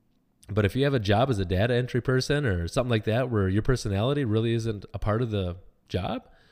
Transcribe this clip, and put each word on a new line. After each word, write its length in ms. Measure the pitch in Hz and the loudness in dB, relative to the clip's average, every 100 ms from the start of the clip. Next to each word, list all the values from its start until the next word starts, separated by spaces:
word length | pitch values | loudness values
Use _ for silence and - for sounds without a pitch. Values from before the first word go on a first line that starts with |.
| _ _ _ _ - | _ _ _ _ -4
but 140 | 101 | 0
if 120 | 101 127 | 2 2
you 80 | 143 | 0
have 80 | |
a 60 | 135 | 2
job 300 | 98 101 139 | 2 2 4
as 100 | 104 | 2
a 60 | 87 | 0
data 280 | 92 117 | 2 2
entry 280 | 123 123 123 | 0 0 -2
person 440 | 123 127 - 143 139 | 0 0 0 0 0
or 220 | 90 85 | -2 -2
something 240 | - 123 | -2 0
like 120 | 113 | 0
that, 260 | 107 113 131 | 2 0 0
where 200 | 110 95 | 0 2
your 140 | 98 | 2
personality 600 | - 123 110 98 120 147 | 2 0 0 0 0 0
really 300 | 127 110 117 | 0 0 0
isn't 320 | 117 113 104 92 | 0 -2 -6 -8
a 60 | 92 | -4
part 220 | 107 107 | -2 0
of 100 | 120 | 0
the 260 | 104 90 92 - _ - | -2 -4 -6 -14 _ -6
job, 380 | 180 190 254 - - _ | -4 -4 -6 -10 -20 _